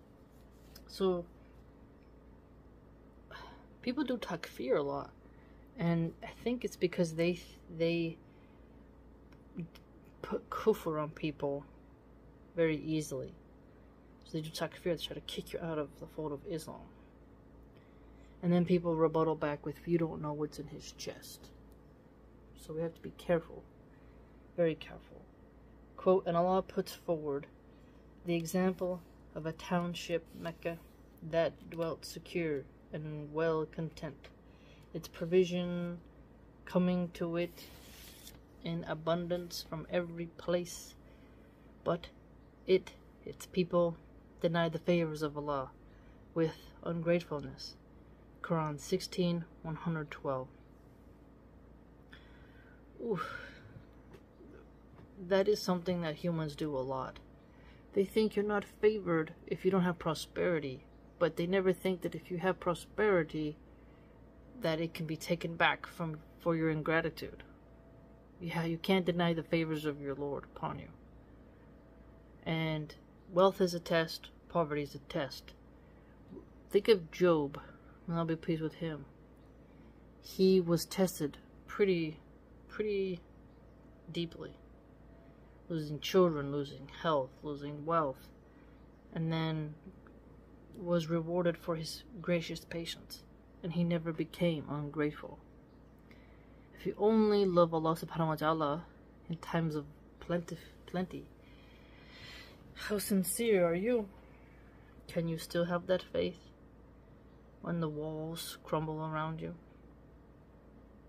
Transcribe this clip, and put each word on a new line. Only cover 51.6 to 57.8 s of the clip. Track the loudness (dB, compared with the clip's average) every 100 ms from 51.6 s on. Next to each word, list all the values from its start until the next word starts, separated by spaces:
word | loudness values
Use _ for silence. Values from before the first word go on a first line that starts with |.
| -20 -20 -20 -20 -20 -20 -20 -20 -20 -20 -20 -20 -20 -8
Oof. | -2 -2 -2 -8 -12 -16 -18 -20 -20 -20 -20 -20 -20 -20 -20 -20 -20 -20 -20 -20 -20 -14 2
That | 4 4
is | 2
something | 2 0 0 -2
that | -2 -2
humans | -2 -2 -2
do | -4 -2 -2
a |
lot. | -2 -2 -4 -8 -18 -20 -20 -20 -20 -20